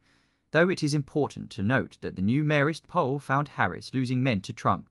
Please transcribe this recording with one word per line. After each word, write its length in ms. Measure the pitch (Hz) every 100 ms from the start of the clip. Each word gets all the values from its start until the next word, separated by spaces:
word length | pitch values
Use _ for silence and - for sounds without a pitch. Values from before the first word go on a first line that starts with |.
| _ _ _ _ _
though 180 | 151 180
it 140 | 165
is 100 | 151
important 560 | 151 139 156 131 - 107
to 140 | -
note 340 | 98 127 78 -
that 120 | 87
the 60 | 90
new 240 | 95 139
Marist 420 | 151 151 143 160 -
poll 320 | 175 135 143
found 300 | - 135 147
Harris 460 | - 101 82 -
losing 280 | 131 123 127
men 160 | 131 104
to 100 | -
Trump 340 | 113 123 95 -